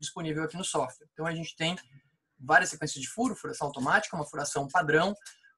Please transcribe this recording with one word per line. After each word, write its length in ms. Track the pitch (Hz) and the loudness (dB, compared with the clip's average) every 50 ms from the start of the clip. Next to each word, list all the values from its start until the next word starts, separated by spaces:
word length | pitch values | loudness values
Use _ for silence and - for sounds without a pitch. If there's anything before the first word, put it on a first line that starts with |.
disponível 420 | 151 - - 180 165 156 151 156 | -12 -10 -8 -6 -4 -4 -2 -2
aqui 140 | 160 156 160 | -2 -4 -4
no 80 | 175 190 | -6 -4
software. 420 | - - 151 127 - - - - _ | -2 -2 -2 -2 -2 -6 -12 -20 _
Então, 140 | _ - 160 | _ -6 -4
a 80 | 170 165 | -4 -4
gente 200 | 165 160 - - | -4 -6 -8 -6
tem 220 | - 160 170 180 - - _ 139 - _ _ _ _ _ _ _ | -4 -2 -2 -2 -4 -10 _ -20 -20 _ _ _ _ _ _ _
várias 340 | - 127 135 156 - - - | -8 4 6 6 6 6 4
sequências 300 | - - 156 151 - 139 | -2 -6 -6 -6 -6 -8
de 80 | 131 - | -10 -8
furo, 280 | - 220 254 254 202 | -4 -2 -2 -2 -2
furação 320 | - - - - - 151 147 | -4 -8 -8 -6 -4 -4 -4
automática, 480 | - 131 127 151 185 214 214 - 196 | -4 -2 2 4 4 4 2 0 -4
uma 100 | 160 147 | -6 -6
furação 400 | - - 147 151 - - 151 143 | -6 -6 -6 -6 -2 -2 -2 -2
padrão, 480 | 131 - 180 165 147 147 160 175 202 208 - - - - _ _ _ _ | 2 2 2 4 6 4 4 4 2 0 -4 -10 -18 -20 _ _ _ _